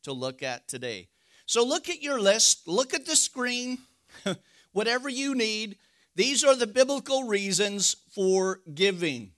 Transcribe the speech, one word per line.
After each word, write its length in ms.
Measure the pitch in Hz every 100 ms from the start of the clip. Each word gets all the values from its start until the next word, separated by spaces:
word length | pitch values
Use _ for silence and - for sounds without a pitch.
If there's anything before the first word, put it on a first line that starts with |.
to 100 | -
look 300 | 135 127 131
at 240 | 135 123 -
today. 400 | 131 123 107 - _ _ _ -
So 200 | 226 247
look 240 | 330 -
at 120 | 349
your 180 | 285 269
list, 480 | 196 214 - - -
look 260 | 185 262
at 120 | 330 262
the 100 | 311
screen, 640 | - - 247 247 247 254 - _ _ - -
<laughs> 460 | 180 _ _ _
whatever 360 | 190 220 240 269
you 260 | 254 277 269
need. 420 | 220 214 220 196 _ _ _ -
These 280 | 233 269
are 120 | 285 269
the 120 | 233
biblical 560 | 214 262 277 - 269
reasons 720 | 254 202 196 175 208 202 185 - _
for 480 | - 190 190 185 185 -
giving. 580 | 147 196 185 170 127 101